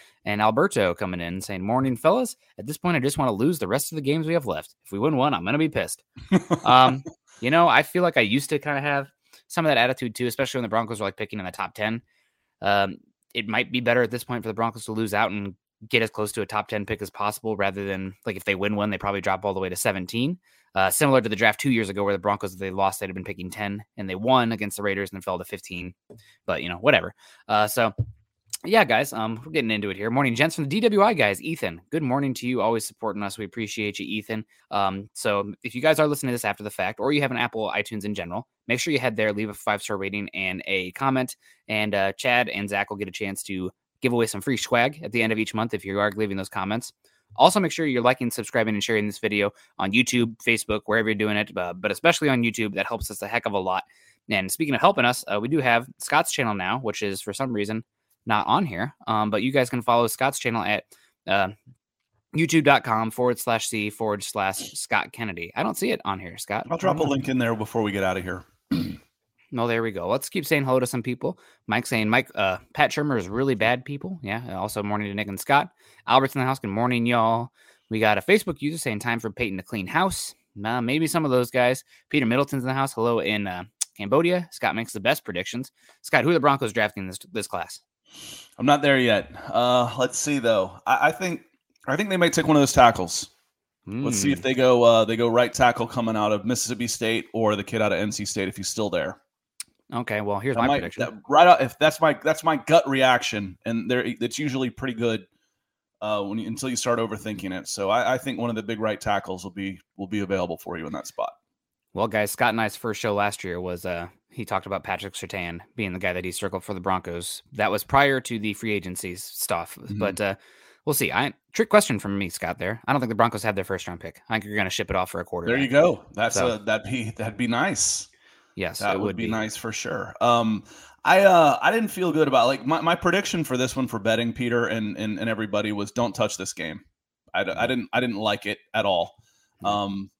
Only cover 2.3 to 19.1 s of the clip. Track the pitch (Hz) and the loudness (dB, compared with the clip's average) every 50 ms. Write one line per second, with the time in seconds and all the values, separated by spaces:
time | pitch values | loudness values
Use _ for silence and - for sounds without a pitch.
2.3 | - _ _ _ _ - 104 123 151 - - 180 170 143 123 143 - 156 139 127 | -6 _ _ _ _ -12 -10 -10 -8 -4 -2 0 0 2 0 0 0 0 0 0
3.3 | 104 95 120 156 180 147 104 90 110 143 - - 160 156 139 135 147 160 156 156 | 2 2 2 2 2 0 0 0 0 -2 -2 -4 -6 -4 -2 0 0 0 0 0
4.3 | 170 165 139 107 82 78 - - _ _ _ - 98 101 117 156 156 127 131 147 | 0 0 0 -2 -4 -4 -6 -12 _ _ _ -8 -4 -2 0 2 2 2 2 2
5.3 | 131 87 87 98 131 151 160 151 - 123 87 - - - _ _ - - - - | 0 -2 -2 0 0 0 0 0 0 -2 -4 -4 -6 -12 _ _ -20 -12 -2 2
6.3 | 190 175 - - 170 - - - 127 127 127 127 131 135 135 - - _ _ _ | 2 2 2 2 -2 0 4 6 8 8 8 8 4 0 -6 -10 -16 _ _ _
7.3 | _ - 113 123 151 170 170 160 113 131 151 - - 180 180 170 - - 113 98 | _ -4 0 2 4 6 6 6 6 6 4 4 2 2 2 2 4 4 4 4
8.3 | 110 143 139 - 156 143 - 151 143 139 139 147 143 139 139 - _ _ _ _ | 2 0 0 0 -4 -2 -2 -2 -4 -2 -2 -2 -2 -2 -4 -6 _ _ _ _
9.3 | _ - _ - - 175 160 156 139 117 120 123 131 - 127 120 107 - 127 120 | _ -20 _ -8 -2 0 2 4 4 6 4 4 2 0 -4 -6 -4 -2 -4 -2
10.3 | - - 135 - - 131 120 104 110 113 117 104 117 101 107 98 - - 107 - | 0 -2 -2 -2 -2 -4 -2 0 0 0 0 -2 -4 -4 -4 -4 -4 -6 -8 -8
11.3 | - 104 92 90 - - 95 98 - - 107 110 113 117 - _ _ _ _ _ | -8 -8 -8 -8 -8 -8 -8 -8 -6 -4 -4 -4 -4 -6 -10 _ _ _ _ _
12.3 | _ _ _ _ _ - - 101 101 101 98 98 - - _ _ _ _ _ _ | _ _ _ _ _ -4 0 0 2 2 0 0 -4 -10 _ _ _ _ _ _
13.3 | - 120 107 107 107 117 123 - 120 123 120 117 117 123 120 107 120 120 - - | -8 -6 -4 -2 -2 -2 -2 0 -2 0 2 4 4 4 2 2 -2 -6 -6 -6
14.3 | 123 120 101 113 101 101 117 117 113 113 - - 110 110 113 101 101 104 113 95 | -6 -6 -4 -4 -2 -2 -2 -2 -2 -6 -8 -6 -4 -2 -2 0 2 2 2 2
15.3 | 98 104 101 98 92 _ _ _ _ - 113 - - 117 113 107 - - 107 104 | 0 -4 -6 -6 -8 _ _ _ _ -20 -4 2 2 2 2 2 -2 -2 -4 -2
16.3 | - 113 98 - - 107 104 - 110 104 101 - 110 101 104 92 - - 104 104 | -2 -4 -4 -2 -2 -4 -4 -4 -4 -6 -4 -4 -6 -6 -8 -10 -6 -4 -4 -4
17.3 | 107 - - 110 107 98 98 98 95 101 98 98 95 95 95 95 95 _ - 117 | -4 -4 -4 -4 -2 0 0 0 0 -2 -4 -4 -4 -4 -6 -8 -10 _ -8 -8
18.3 | 95 95 - - 98 92 98 104 107 101 101 107 98 92 - 101 | -8 -4 -2 -2 0 0 0 0 0 0 0 -2 -2 -4 -4 -4